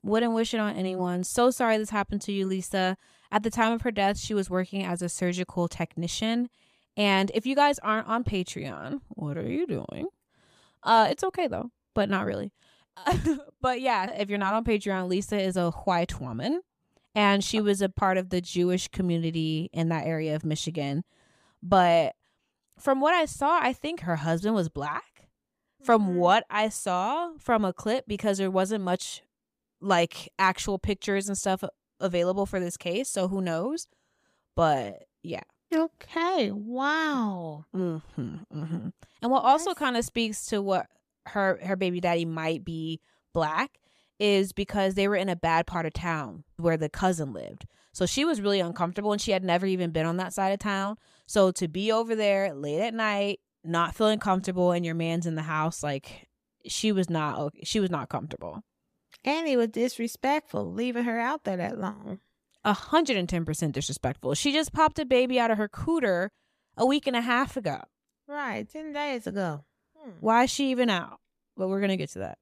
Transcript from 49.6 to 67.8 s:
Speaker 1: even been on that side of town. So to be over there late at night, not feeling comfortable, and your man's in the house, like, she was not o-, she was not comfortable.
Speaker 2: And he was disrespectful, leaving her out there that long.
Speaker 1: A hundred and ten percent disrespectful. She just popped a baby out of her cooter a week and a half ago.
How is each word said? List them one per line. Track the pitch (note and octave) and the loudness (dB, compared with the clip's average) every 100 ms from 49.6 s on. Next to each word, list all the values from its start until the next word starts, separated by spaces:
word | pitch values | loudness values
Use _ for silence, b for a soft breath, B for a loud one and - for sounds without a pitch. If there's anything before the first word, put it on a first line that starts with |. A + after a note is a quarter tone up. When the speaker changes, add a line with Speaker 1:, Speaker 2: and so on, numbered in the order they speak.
| F#3+ | 2
Speaker 1:
even | F#3 F3 | 0 0
been | D#3+ D#3+ | 0 0
on | F3 | -2
that | F#3 | -4
side | - F#3+ | -2 0
of | G3+ | 0
town. | G#3+ G3 G3 G#3+ b b - | -2 -2 -4 -8 b b -2
So | G#3+ F#3 | 4 4
to | F3+ F3 | 4 -4
be | E3+ G#3+ | -2 0
over | A3 A3+ A3 | 0 0 0
there | G#3 G3 G3 | 2 2 0
late | C#3 D3 D#3 | -4 -4 -2
at | A3+ | -2
night, | A3+ A3 G3+ G3+ G3+ _ _ | -2 -2 0 -2 -4 _ _
not | D#3+ E3+ E3 - | -2 0 0 2
feeling | G#3+ G#3+ | 2 2
comfortable, | G#3+ F#3+ F#3+ F3+ F3+ | 2 0 0 2 2
and | F3 E3+ | 2 -2
your | E3 | -2
man's | E3 E3 E3 | -2 -2 -2
in | D#3 | -4
the | |
house, | D#3 D#3 D#3 - | -4 -2 -2 -2
like, | D3 C#3 - - _ _ _ _ - | -6 -6 -8 -20 _ _ _ _ -8
she | - A3 | -2 2
was | G3 E3+ | 2 0
not | E3 D3+ - | 0 -2 -4
o-, | D3 - | -6 -6
she | - A3 | -4 0
was | F#3 | 0
not | D#3+ - | -2 -4
comfortable. | C3 D#3 - E2 D#2 - _ _ _ _ - - | -8 -8 -10 -10 -12 -16 _ _ _ _ -8 -4
Speaker 2:
And | D4+ E4 | -2 0
he | B3+ | 2
was | A#3 | 2
disrespectful, | A3 B3 - A#3 - C4 D4+ - - G#2 | 0 -2 -2 -6 -2 0 0 -2 -6 -6
leaving | F#3+ B3 A#3+ | -4 -4 -2
her | A#3+ A#3 | -2 -2
out | A#3 D4+ | -2 -4
there | - F#3 | -4 -4
that | E3+ A#3 | -4 -4
long. | G3 G#3 G#3 F#3+ _ _ _ _ | -8 -8 -12 -12 _ _ _ _
Speaker 1:
A | - | 0
hundred | G3+ - D#4 D4+ G#3+ | 0 2 2 4 0
and | F3 | 0
ten | F3+ E3 | -2 -2
percent | D#3 D#3+ | -2 -2
disrespectful. | - - C#3 B2+ C#3 B2+ C3+ | -2 -6 -4 -6 -4 -4 0
She | C#4+ | 2
just | D4 D#4 | 2 0
popped | - D#4 D#4 | 2 2 2
a | C4+ | 2
baby | B3+ B3+ B3+ | 4 4 2
out | A#3 | 2
of | G#3+ | 2
her | G#3+ | 0
cooter | - - E4 A#3+ F3 G3+ _ _ _ _ - | -4 0 2 2 2 0 _ _ _ _ 0
a | B3+ | 2
week | C#4+ C4+ | 4 2
and | A#3+ | 0
a | |
half | A#3 A#3+ C4+ C4+ | 2 0 0 -2
ago. | G3 - | -4 -6